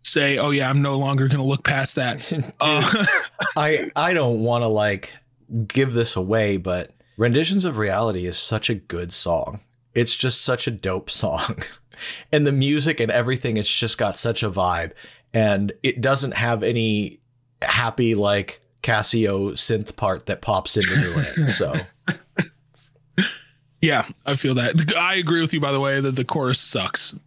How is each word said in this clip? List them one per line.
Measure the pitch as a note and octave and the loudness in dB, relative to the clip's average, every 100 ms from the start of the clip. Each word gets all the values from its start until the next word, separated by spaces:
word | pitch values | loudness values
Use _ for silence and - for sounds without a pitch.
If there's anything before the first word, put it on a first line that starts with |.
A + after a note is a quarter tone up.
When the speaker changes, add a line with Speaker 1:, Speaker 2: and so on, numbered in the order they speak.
Speaker 1:
say, | - D3+ C#3+ C#3 | -4 0 0 0
"Oh | D3 | 0
yeah, | C#3 C3 | 0 0
I'm | C#3 | 0
no | C#3 C#3 | 0 0
longer | C#3 C#3 C3+ | 0 0 2
gonna | C#3+ C3 | 0 0
look | C#3 | 0
past | - C#3 C3 | 0 0 -2
that." | - B2 B2+ | -2 -2 -4
Speaker 2:
<laughs> | - | -4
Dude, | D#3+ - - | -4 -6 -2
Speaker 1:
Uh, | D3+ D3+ B2 A3 G3+ - - | 0 2 2 2 2 0 -2
<laughs> | - - - | -6 -4 0
Speaker 2:
I, | D3+ D3+ - C#3+ | 0 0 -2 -2
I | E3+ | 0
don't | F3 B2+ A#2 | 2 2 0
wanna, | A2+ A#2+ A#2 | 0 0 2
like, | G#2+ G#2+ G2 - - _ _ - A2+ G#2 | 2 2 0 -6 -20 _ _ -8 -4 -2
give | C3 C3 | 0 2
this | A#2 A#2 | 2 2
away, | - F#2 A2 G#2 G2 | 0 2 2 2 0
but | F2+ F2+ - _ _ - | -2 -4 -6 _ _ -2
Renditions | A#2+ B2+ E3 G3 | 2 2 2 2
of | F3+ A2+ | 0 0
Reality | G#2 F#2+ A2+ F#2 F2+ | 0 2 0 -2 -2
is | - | 0
such | - A2 - | 0 0 -2
a | |
good | G#2 - - F2 | -4 -4 -8 -2
song. | - F2 E2 D2+ F#2+ _ _ _ | 0 2 0 -2 -10 _ _ _
It's | A#2 A#2 | 0 2
just | - C3 - | 2 0 0
such | - B2 - | 0 -2 -2
a | |
dope | G#2+ F#2+ F#2 - | -4 -4 -4 -2
song. | - - D2 - - - | -2 0 -2 -4 -6 -10
<laughs> | - _ - - - - | -14 _ -16 -14 -12 -2
And | D3+ C#3+ | 2 4
the | |
music | C#3 C#3 D3+ D3+ D3+ | 4 2 2 2 2
and | A2+ | 2
everything, | A#2+ A#2+ C3 C3 G#2+ | 2 2 0 0 0
it's | G2+ | 0
just | - A2+ - | 0 0 0
got | G#2 - | 0 0
such | A#2+ A2 | -2 0
a | A2 | -2
vibe. | F#2 F2+ E2+ E2+ - - - _ | 0 0 0 -4 -10 -20 -20 _
And | A2+ G#2+ G2+ G2+ - | 2 4 4 0 -2
it | C3+ B2 | -2 0
doesn't | B2+ C#3 C3+ | 2 2 0
have | G#2 A#2+ A2+ | 0 0 0
any | G2+ A#2+ A2 G#2+ G2+ - _ _ _ - | 0 0 0 0 -2 -8 _ _ _ -8
happy, | - - A#2 - A#2 | -2 0 0 0 2
like, | G#2+ G2+ G2+ F#2+ - _ - | 2 2 2 -2 -12 _ -8
Casio | - A2 G#2 A#2 G#2+ G2 G2 | -2 0 2 2 2 0 -2
synth | - - A2 G#2 - | -2 -2 -2 -4 -4
part | G2+ F#2+ - | -2 -2 -4
that | F#2+ | -6
pops | - F#2+ - G#2+ | 0 0 0 0
into | F#2 D3 | 2 2
doing | F2+ A2+ C#3 - | 0 -2 -2 0
it. | C#3+ | 0
So. | A2 E2 D#3+ F#2+ _ - | 2 0 -2 -6 _ -8
Speaker 1:
<laughs> | - _ - - _ _ _ - _ _ - - - - _ _ - | -8 _ -6 -6 _ _ _ -20 _ _ -4 -4 -4 -20 _ _ 0
Yeah, | D#3 C3+ - - - | 2 2 -2 -8 -4
I | |
feel | C#3 C3+ | -2 0
that. | B2+ A#2+ E3 | 0 2 2
The, | D#3 E3+ | 2 0
I | F3+ | 0
agree | F#3+ D#3+ E3+ | 0 0 0
with | D#3+ | 0
you, | D#3+ | -2
by | C#3+ | 0
the | C#3 | 0
way, | C#3 C#3 | 0 0
that | C#3 C3 | 0 -2
the | |
chorus | A#2+ D#3+ B2+ C3 | -2 -2 0 -2
sucks. | - A2+ F#2 - - G2+ | -2 -4 -4 -6 -8 -10